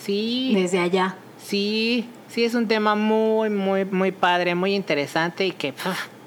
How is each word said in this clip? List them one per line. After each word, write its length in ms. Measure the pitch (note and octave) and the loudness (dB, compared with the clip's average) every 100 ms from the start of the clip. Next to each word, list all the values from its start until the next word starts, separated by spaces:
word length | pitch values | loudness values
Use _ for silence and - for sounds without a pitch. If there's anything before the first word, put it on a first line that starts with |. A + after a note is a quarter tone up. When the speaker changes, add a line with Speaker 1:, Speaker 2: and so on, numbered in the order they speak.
Speaker 1:
Sí. 500 | - G3+ A3 B3 C4 | -4 -2 -2 -2 0
Speaker 2:
desde 260 | G3+ F#3 F#3 | 2 2 0
allá. 360 | F3 F#3+ F#3 F#3 - - | 2 2 0 -4 -16 -20
Speaker 1:
Sí, 680 | - G3+ G3+ A3 A3+ A#3+ - - - | -6 -2 0 0 0 0 -2 -12 -10
sí, 140 | - | -2
es 120 | A#3 A#3+ | 0 0
un 120 | A3 | 2
tema 280 | A3 G#3+ G#3+ | 2 2 2
muy, 540 | G#3+ A3 A3 A3 A3 | 2 2 4 2 2
muy, 360 | G#3 F#3+ G3 F#3+ | 0 0 0 0
muy 260 | F#3 F#3+ | 0 0
padre, 420 | F#3 F3+ F3 F3+ F3 | 2 2 4 2 0
muy 200 | F#3+ G3 | 0 0
interesante 720 | F#3 D3 C3+ E3 E3 E3 F#3+ | 0 -2 0 0 -2 0 -4
y 60 | |
que, 200 | - C#3+ | -2 -6
puf, 340 | C3 F#3 F3 - - | -6 -6 -6 -8 -14